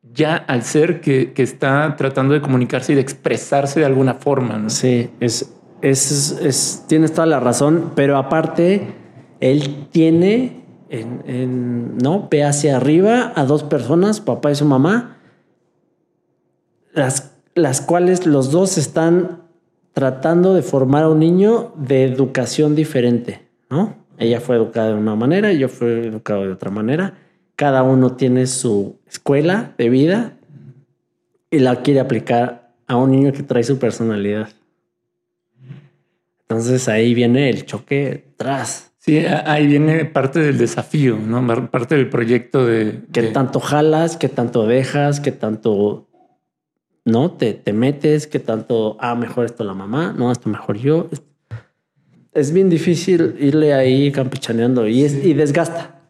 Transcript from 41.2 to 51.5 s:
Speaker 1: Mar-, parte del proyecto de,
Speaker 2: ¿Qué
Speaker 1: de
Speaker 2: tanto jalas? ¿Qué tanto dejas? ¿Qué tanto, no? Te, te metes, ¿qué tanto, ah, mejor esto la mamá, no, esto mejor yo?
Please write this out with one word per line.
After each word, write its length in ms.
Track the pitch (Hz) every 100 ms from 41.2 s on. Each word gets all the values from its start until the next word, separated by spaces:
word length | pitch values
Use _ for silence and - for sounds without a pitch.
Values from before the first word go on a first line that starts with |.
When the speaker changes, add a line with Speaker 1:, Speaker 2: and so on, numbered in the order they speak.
| 110 120
Speaker 1:
Mar-, 280 | 123 117 -
parte 260 | - 120 151
del 120 | 131
proyecto 560 | 127 117 123 - 139 120
de, 360 | 113 107 110 -
Speaker 2:
¿Qué 100 | 120
Speaker 1:
de 60 | 113
Speaker 2:
tanto 300 | 123 127 -
jalas? 560 | - 147 156 156 165 165
¿Qué 120 | 135
tanto 380 | - 120 120 107
dejas? 540 | 127 131 143 143 147
¿Qué 120 | 143
tanto, 760 | - 107 107 113 101 104 107 _ _ _ _ _ _ _ _ _ _
no? 280 | - 113 160
Te, 220 | - 120
te 180 | - -
metes, 540 | 104 131 143 151 151 147
¿qué 120 | 139
tanto, 580 | - 113 110 117 107 -
ah, 140 | 123
mejor 320 | 120 113 - 117
esto 180 | -
la 100 | 107
mamá, 400 | 95 95 135 175 -
no, 140 | 123
esto 180 | 120 -
mejor 280 | 101 - 104
yo? 320 | 135 160 165 135 _ _ _